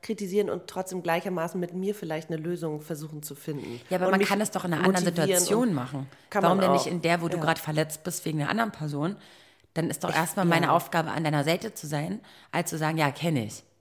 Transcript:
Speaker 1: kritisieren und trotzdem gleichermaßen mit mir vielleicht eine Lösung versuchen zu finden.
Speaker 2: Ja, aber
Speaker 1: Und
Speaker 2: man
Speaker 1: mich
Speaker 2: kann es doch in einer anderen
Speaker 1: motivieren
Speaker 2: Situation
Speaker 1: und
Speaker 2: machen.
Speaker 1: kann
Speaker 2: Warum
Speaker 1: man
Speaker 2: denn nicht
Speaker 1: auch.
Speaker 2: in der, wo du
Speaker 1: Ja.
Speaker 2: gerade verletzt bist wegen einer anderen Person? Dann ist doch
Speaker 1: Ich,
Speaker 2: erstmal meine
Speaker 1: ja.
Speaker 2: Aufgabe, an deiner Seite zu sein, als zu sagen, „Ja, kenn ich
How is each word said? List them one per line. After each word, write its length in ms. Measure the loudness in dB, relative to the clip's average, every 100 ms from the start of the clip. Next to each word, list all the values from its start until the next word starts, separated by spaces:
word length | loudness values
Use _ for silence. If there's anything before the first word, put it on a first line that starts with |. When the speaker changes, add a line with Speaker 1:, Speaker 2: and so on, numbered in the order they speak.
Speaker 1:
kritisieren 460 | -6 -6 0 0 0
und 180 | -2 -6
trotzdem 360 | -8 -6 -6
gleichermaßen 580 | -2 -2 -2 -4 -2 -4
mit 140 | -4
mir 200 | -4 -4
vielleicht 360 | -4 -6 -6 -4
eine 100 | -6
Lösung 400 | -4 -4 -4 -6
versuchen 420 | -8 -8 -8 -12
zu 120 | -12
finden. 460 | -12 -8 -8 -8 -10 -4
Speaker 2:
Ja, 80 | 0
aber 80 | 4
Speaker 1:
Und 60 |
Speaker 2:
man 80 | 4
Speaker 1:
mich 80 | 4
Speaker 2:
kann 120 | 2
es 100 | 2
doch 140 | -2
in 80 | -2
einer 120 | 2
anderen 200 | 4 4
Speaker 1:
motivieren 380 | 2 2 2 2
Speaker 2:
Situation 260 | 4 2 4
Speaker 1:
und 60 |
Speaker 2:
machen. 320 | 0 -2 -6 -8 -14 _
Speaker 1:
kann 120 | 2
Speaker 2:
Warum 140 | 4 6
Speaker 1:
man 60 |
Speaker 2:
denn 100 | 6
nicht 140 | 4 2
Speaker 1:
auch. 0 |
Speaker 2:
in 160 | 0
der, 180 | 2 2
wo 80 | 0
du 80 | 0
Speaker 1:
Ja. 60 |
Speaker 2:
gerade 160 | 2 0
verletzt 420 | 0 0 0 -4
bist 220 | -8 -6
wegen 160 | -4 -2
einer 100 | 0
anderen 220 | 0 0
Person? 440 | -2 -6 -2 -4 -4 -14 -20 -20 _ _
Dann 160 | -2 -2
ist 140 | -2
doch 60 | -2
Speaker 1:
Ich, 60 | 0
Speaker 2:
erstmal 300 | 0 2 4
meine 220 | 4 4
Speaker 1:
ja. 40 |
Speaker 2:
Aufgabe, 380 | 2 2 -2 0
an 140 | -2
deiner 200 | 0 2
Seite 300 | 2 0 -2
zu 120 | -10 -6
sein, 340 | -4 -4 -8 -10 -20 -6
als 180 | -4 -2
zu 80 | -2
sagen, 180 | 0 2
„Ja, 140 | 2
kenn 260 | 2 0 0
ich 260 | -2 -10 _ _